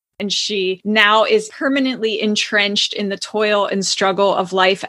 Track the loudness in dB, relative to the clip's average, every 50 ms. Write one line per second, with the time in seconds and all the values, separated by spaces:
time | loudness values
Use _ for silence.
0 | _ _ _ -8 -6 -4 -4 -4 -4 -4 -2 -2 -2 -2 -4 -4 -2 0 2 4
1 | 4 6 6 4 4 4 2 2 0 -2 -8 -4 -2 -2 0 0 0 -2 -2 -2
2 | -2 -2 -2 -2 -2 -2 0 -2 -2 -2 0 0 0 0 0 -2 -2 -2 -4 -4
3 | -4 -4 -4 -6 -8 -6 -2 -2 0 2 2 0 0 0 -2 -2 -2 -2 -2 0
4 | 0 0 2 2 2 2 2 0 -2 -2 0 2 2 2 2 0 -2